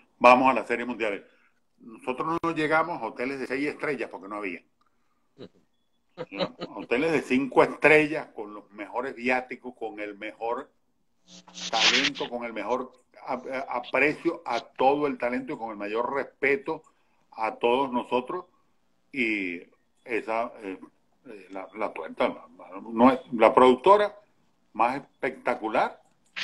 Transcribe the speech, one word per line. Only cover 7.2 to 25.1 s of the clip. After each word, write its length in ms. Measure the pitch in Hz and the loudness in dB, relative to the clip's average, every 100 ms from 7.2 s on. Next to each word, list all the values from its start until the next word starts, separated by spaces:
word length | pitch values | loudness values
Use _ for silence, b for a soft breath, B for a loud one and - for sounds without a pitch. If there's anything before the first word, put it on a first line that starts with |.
cinco 400 | - 131 135 156 | 2 0 2 4
estrellas 680 | 127 - 147 156 151 151 127 | 4 4 6 8 6 -2 -8
con 200 | - 104 | -12 -14
los 180 | 104 - | -14 -16
mejores 420 | 104 95 110 131 117 | -16 -10 -6 -6 -4
viáticos, 600 | 123 127 123 127 127 - | -2 0 -2 -12 -14 -10
con 220 | 110 104 | -10 -8
el 180 | 104 101 | -12 -10
mejor 540 | 107 101 113 120 147 _ _ _ _ _ _ - - - - | -14 -8 -6 -6 -8 _ _ _ _ _ _ -20 -20 -14 -4
talento, 600 | 113 120 127 139 - 131 | 2 2 2 0 -4 -6
con 160 | 120 117 | -6 -8
el 80 | |
mejor 400 | 110 101 123 127 - _ - - | -8 -4 -4 -4 -16 _ -16 -8
ap-, 180 | 123 131 131 - | -8 -6 -8 -6
aprecio 720 | 123 - 131 147 147 170 - 139 | -8 -2 2 2 2 -4 -4 -4
a 160 | 117 | -6
todo 440 | - - 131 147 147 | -6 0 2 2 0
el 100 | 127 | -2
talento 360 | 120 127 131 | -4 -4 -6
y 40 | 135 | -10
con 140 | 113 | -10
el 40 | 104 | -8
mayor 380 | 104 110 123 135 | -4 -4 -2 -4
respeto 680 | 120 - 135 139 160 156 - _ _ _ _ | -6 -2 0 0 -2 -10 -12 _ _ _ _
a 240 | - 110 - | -6 -6 0
todos 360 | 117 123 135 | 2 2 0
nosotros. 540 | 123 - 123 123 180 - _ _ _ _ _ _ | -4 -2 -2 -2 -8 -10 _ _ _ _ _ _
Y 480 | 139 113 107 92 87 - _ _ _ - | -4 -2 -2 -4 -8 -12 _ _ _ -6
esa, 480 | 110 107 113 120 117 | -6 -2 -4 -4 -8
eh, 160 | 101 92 - _ _ _ 131 | -12 -12 -16 _ _ _ -20
eh, 200 | 104 90 | -20 -16
la, 180 | 95 92 104 | -14 -14 -6
La 140 | 101 | -6
Tuerta, 380 | - 80 85 123 | -6 -10 -2 -2
la, 180 | - - - - 95 | -2 -16 -20 -18 -16
no 300 | 104 113 123 | -6 4 4
es, 80 | 127 - | 4 -2
la 200 | 110 113 | 4 6
productora 640 | 139 127 127 185 208 208 - _ _ _ _ _ | 8 8 6 6 6 4 -6 _ _ _ _ _
más 240 | 107 117 139 | -2 0 -2
espectacular 1080 | - | -10